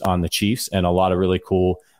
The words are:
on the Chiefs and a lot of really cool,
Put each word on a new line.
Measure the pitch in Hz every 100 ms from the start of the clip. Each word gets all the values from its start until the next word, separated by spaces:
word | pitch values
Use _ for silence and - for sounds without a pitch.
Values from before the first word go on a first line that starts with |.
on | 95 90
the | 85
Chiefs | - 104 123 -
and | 95
a | 87
lot | 90 92
of | 90
really | 92 90
cool, | - 95 92 90 _